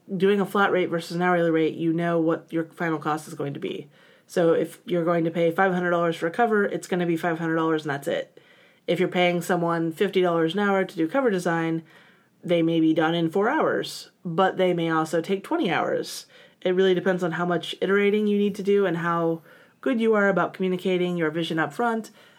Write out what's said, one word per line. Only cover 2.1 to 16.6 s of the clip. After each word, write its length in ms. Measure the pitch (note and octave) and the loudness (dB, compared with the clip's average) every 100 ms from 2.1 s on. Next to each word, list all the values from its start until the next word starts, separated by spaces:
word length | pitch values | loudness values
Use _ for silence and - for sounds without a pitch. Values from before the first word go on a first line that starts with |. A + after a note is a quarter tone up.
| E3+ | 0
what 260 | D#3+ E3 - | 0 -2 -4
your 100 | E3 | -6
final 380 | D#3+ - E3+ D#3 | -6 -6 -4 -2
cost 260 | D#3 D#3 D3+ | -4 -6 -6
is 80 | |
going 200 | D3 C#3+ | -8 -8
to 40 | C#3+ | -6
be. 280 | - - - _ - _ _ | -8 -8 -12 _ -20 _ _
So 240 | F#3+ E3 | 0 2
if 260 | D#3+ D#3+ - - | 2 0 -6 -4
you're 180 | F3 | -2
going 200 | E3 E3+ | 0 0
to 80 | E3 | 0
pay 180 | E3+ E3+ | 0 0
five 220 | E3 F#3+ | 2 2
hundred 180 | F3+ F3+ | 2 0
dollars 240 | F3 E3+ | 2 0
for 140 | E3 E3 | 0 -4
a 20 | |
cover, 340 | E3+ A#3 G#3+ | 0 2 2
it's 220 | G3+ E3+ - | 0 -4 -4
gonna 200 | F3+ F3 | -2 0
be 100 | E3 | 0
five 240 | F3 E3 | -2 -2
hundred 160 | E3 D#3+ | -2 0
dollars 260 | D#3+ D#3 | 0 -2
and 80 | D3+ | -2
that's 160 | C#3 D3 | -6 -4
it. 320 | - - - - - _ _ - | -4 -6 -16 -20 -20 _ _ -2
If 140 | E3+ | 0
you're 80 | F3 | 0
paying 340 | F3+ F3+ F3 | 2 2 2
someone 480 | E3+ F3+ E3+ E3 E3 | 0 0 0 0 -2
fifty 320 | D#3+ G3+ F#3 | -2 0 2
dollars 320 | F3+ E3+ D#3+ | 2 2 0
an 60 | F#3 | 0
hour 240 | G3+ G3 | 0 0
to 120 | F#3 E3+ | 0 -2
do 120 | D#3+ | -2
cover 200 | C4+ C4 | 0 0
design, 540 | F#3 F3 E3 E3 E3 D#3+ - - _ _ _ | 0 0 -2 -2 -4 -6 -18 -20 _ _ _
they 180 | - E3+ | -2 2
may 160 | E3 E3 | 2 4
be 160 | D#3+ | 2
done 220 | D#3+ D#3+ E3+ | 2 2 0
in 120 | E3 | 0
four 200 | G3 G#3+ | 0 0
hours, 600 | D4+ E3+ - D3 - - _ | 2 0 -2 -4 -10 -16 _
but 320 | F3+ E3 F#3+ F#3+ | -4 0 2 2
they 180 | F#3 | 0
may 160 | E3+ E3 | 2 0
also 300 | D#3+ D#3 E3+ | 0 0 -2
take 220 | E3 G3 | -2 -4
twenty 300 | - E4+ A3+ | -2 -2 0
hours. 540 | C#3 B2+ C3 - - - - - _ | 0 0 -4 -6 -12 -16 -20 -20 _